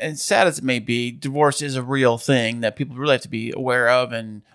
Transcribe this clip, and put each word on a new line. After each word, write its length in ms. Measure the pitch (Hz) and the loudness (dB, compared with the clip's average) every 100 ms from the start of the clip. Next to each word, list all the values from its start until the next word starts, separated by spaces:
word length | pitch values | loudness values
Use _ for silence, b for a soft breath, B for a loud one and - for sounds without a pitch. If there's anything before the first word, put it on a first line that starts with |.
and 180 | 160 147 | -6 -4
sad 260 | - 208 185 | 2 4 4
as 120 | 147 | 2
it 60 | |
may 140 | 131 123 | -2 -2
be, 320 | 107 120 120 | -2 -2 -2
divorce 520 | 120 139 143 147 139 | -6 -4 2 2 2
is 120 | 147 | -4
a 80 | 131 | -6
real 340 | 123 135 127 117 | -2 2 2 2
thing 440 | - 131 113 117 | 2 2 2 -2
that 160 | 113 - | -4 -4
people 180 | 139 | -8
really 200 | 123 147 | -4 0
have 80 | 127 | 0
to 60 | - | 0
be 220 | 113 113 - | -8 -6 -4
aware 320 | 127 123 120 | 0 2 4
of. 220 | 127 127 | 2 2
And 300 | 117 110 104 - | -6 -10 -14 -14